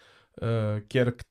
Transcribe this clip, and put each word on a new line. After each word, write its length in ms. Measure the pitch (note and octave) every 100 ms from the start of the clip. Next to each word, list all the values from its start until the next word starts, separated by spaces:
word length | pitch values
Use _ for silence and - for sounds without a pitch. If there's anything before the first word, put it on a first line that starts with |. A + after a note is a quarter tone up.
| - - _ -
ah, 400 | A2+ A#2 G#2+ G#2+ -
que 120 | C3
era 120 | B2
que 140 | A#2+ -